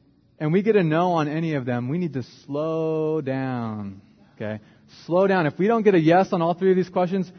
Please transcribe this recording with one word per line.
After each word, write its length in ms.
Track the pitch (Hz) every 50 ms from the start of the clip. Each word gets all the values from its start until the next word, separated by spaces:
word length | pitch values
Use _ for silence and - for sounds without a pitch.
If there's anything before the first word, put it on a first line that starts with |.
| _ _ _ _ _ _ _
and 140 | - 156 151
we 120 | 165 202 196
get 120 | 220 208
a 80 | 208 180
no 300 | 156 151 165 180 185 175
on 160 | 165 147 147
any 240 | 147 160 170 160 156
of 120 | 139 123
them, 220 | 127 123 120 123
we 100 | 123 147
need 160 | 180 180 160 131
to 100 | 131 117 - - - -
slow 760 | - 139 143 156 160 160 160 160 160 160 156 156 156 156 160
down, 800 | 143 131 131 135 131 131 127 120 117 110 110 107 104 98 95 101 - _ _ _ _ _ _
okay? 240 | - 113 104 107 107 - - - _ _ _ - - -
Slow 220 | - 165 180 196
down. 180 | 196 196 185 165
If 140 | 143 - -
we 80 | 180
don't 160 | 214 233 226 202
get 100 | 214 190
a 60 | 175
yes 340 | 160 160 165 185 190 185 208
on 80 | 180
all 140 | 165 170 175
three 160 | 175 190 190
of 40 | 185
these 140 | 185 175 180
questions, 420 | - 185 180 170 190 196 180 - -